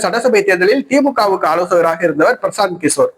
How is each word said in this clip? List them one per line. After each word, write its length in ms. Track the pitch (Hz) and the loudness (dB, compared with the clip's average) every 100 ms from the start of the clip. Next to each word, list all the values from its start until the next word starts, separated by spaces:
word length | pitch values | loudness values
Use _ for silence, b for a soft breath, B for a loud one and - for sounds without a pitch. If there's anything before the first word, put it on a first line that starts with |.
சட்டசபை 380 | 185 233 254 220 196 | 0 -2 0 0 2
தேர்தலில் 340 | 180 185 269 - | 2 2 0 0
திமுகவுக்கு 560 | 269 285 247 208 185 180 | 0 0 0 0 0 0
ஆலோசகராக 500 | 165 180 180 165 165 175 | 0 0 2 2 -2 -4
இருந்தவர் 320 | 147 180 254 | 0 0 0
பிரசாந்த் 380 | 196 - 196 170 | -4 -2 -2 -2
கிஷோர். 280 | 151 - 127 | -4 0 -2